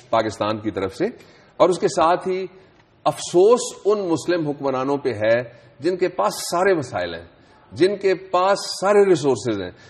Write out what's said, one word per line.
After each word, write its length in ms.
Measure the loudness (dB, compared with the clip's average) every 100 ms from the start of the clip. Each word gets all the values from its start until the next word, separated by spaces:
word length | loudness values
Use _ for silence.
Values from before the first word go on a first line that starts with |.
| -2
पाकिस्तान 460 | 0 0 -2 -2 -2
की 120 | -4
तरफ 220 | -4 -4
से, 240 | -4 -6 -6 -20 -20 -14 0
और 100 | 2
उसके 180 | 2 0
साथ 280 | 2 2 2
ही 340 | -2 -6 -6 -14 -20 _ _ _ -4
अफसोस 760 | -4 0 4 6 4 0 -4 -2
उन 120 | 0
मुस्लिम 460 | 0 -4 -2 -2
हुक्मरानों 540 | -2 -4 -4 -2 -2 -2
पे 120 | -2
है 500 | -2 2 2 0 -14 -20 -6
जिनके 280 | -4 -2 -2
पास 240 | 0 -2
सारे 420 | -2 -4 0 2
वसाइल 400 | 2 -2 -6 -6
हैं, 160 | -8 -14 _ _ _ _
जिनके 400 | 0 0 2 0
पास 420 | -2 -2 0 2 0
सारे 440 | -2 -4 2 4
रिसोर्सेज 560 | 6 4 2 0 -2 -4
हैं, 160 | -6 -12 -20